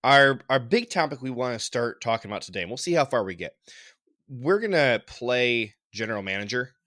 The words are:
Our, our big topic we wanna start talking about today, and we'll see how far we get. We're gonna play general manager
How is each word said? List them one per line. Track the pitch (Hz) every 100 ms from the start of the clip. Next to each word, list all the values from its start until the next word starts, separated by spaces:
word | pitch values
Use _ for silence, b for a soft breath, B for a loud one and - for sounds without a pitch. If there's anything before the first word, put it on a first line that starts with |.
Our, | 123 139 139 135 -
our | 135
big | 117 226 233
topic | 185 156 139
we | 131
wanna | 123 127 113
start | - 123 117 -
talking | 120 113 98
about | 101
today, | - 95
and | 87
we'll | 127
see | -
how | 165 135
far | 123
we | 98
get. | 87 90 _ B B B B _ _ _
We're | 131 131 202
gonna | 220 175 139 110 -
play | - 123 123 123 117 107 _ _
general | 98 110 107
manager | 98 98 101 123 123 _